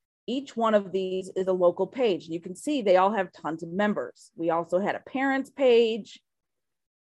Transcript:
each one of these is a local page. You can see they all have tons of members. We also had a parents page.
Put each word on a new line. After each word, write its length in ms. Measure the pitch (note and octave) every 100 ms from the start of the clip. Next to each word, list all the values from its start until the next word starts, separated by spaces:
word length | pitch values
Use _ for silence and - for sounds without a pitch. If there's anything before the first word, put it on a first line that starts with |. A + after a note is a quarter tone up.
| _ _ -
each 300 | B3+ C4+ -
one 160 | A3+
of 180 | G#3+ G3
these 400 | F#3 F#3 F#3 F#3 -
is 100 | F#3+
a 60 |
local 340 | F#3 F3 F3 F#3
page. 400 | - A#3+ E3 D#3+
You 140 | E3
can 160 | F3+ F#3
see 240 | - D4
they 160 | G3+ F3+
all 160 | F#3+
have 180 | G#3+ F#3
tons 320 | - D3+ D#3+
of 80 | E3+
members. 600 | F3+ G#3 E3 B2 - - -
We 140 | E3
also 300 | E3 E3+ F3
had 160 | G3 B2
a 40 |
parents 500 | - C4 C4+ C4+ C4+
page. 680 | - C4 A#3+ A#3 A3+ F#3+ - _ _ _ _ _ _ _ _